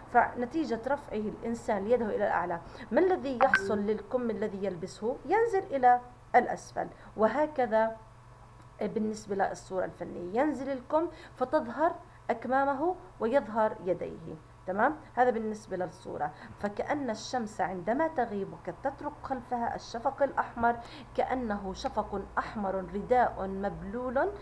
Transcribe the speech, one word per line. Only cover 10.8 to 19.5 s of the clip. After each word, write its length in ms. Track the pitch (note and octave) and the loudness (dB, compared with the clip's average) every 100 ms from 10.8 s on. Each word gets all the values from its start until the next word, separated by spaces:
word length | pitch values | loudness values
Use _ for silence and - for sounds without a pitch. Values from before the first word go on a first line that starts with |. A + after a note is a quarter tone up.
| - D4+ E4 - - - | 0 2 2 -4 -16 -4
فتظهر 600 | D#4 D#4 A#3 B3 E4 F4+ - - - | 0 0 0 2 2 0 -8 -8 -4
أكمامه 680 | A3+ A#3+ C4 C#4 C4+ E4+ F#4 - - | -2 0 2 2 2 0 0 -6 -4
ويظهر 560 | A3+ C#4 G#3 A3 G#3+ G#3+ F3+ | 2 2 2 2 2 2 0
يديه، 500 | F3 E3+ E3 D#3+ D#3+ - - - | 0 -2 -10 -12 -14 -16 -12 -4
تمام؟ 280 | G3 B3+ D#4 - - | 2 2 2 -2 4
هذا 140 | B3 | 4
بالنسبة 480 | A3+ A3 G#3 - F3+ | 4 -2 -6 -6 -4
للصورة. 540 | F3 - - - D3 - - - | -4 -6 -10 -4 -4 -6 -16 -6
فكأن 500 | G3+ G#3 - D4 B3+ | -4 -2 -2 0 -2
الشمس 520 | G#3 - B3+ G#3+ - | -4 -4 -4 -2 -2
عندما 460 | F#3 F#3 F3 C4 D#4+ | -2 -2 0 2 2
تغيب 460 | D#4+ A3 G3+ F#3 | 2 0 -2 -6
وقد 220 | D#3+ - E3+ | -6 -10 -6
تترك 280 | C4+ D4 D4 - | -4 -4 -8 -8
خلفها 520 | - C4 A#3+ | -6 -6 -4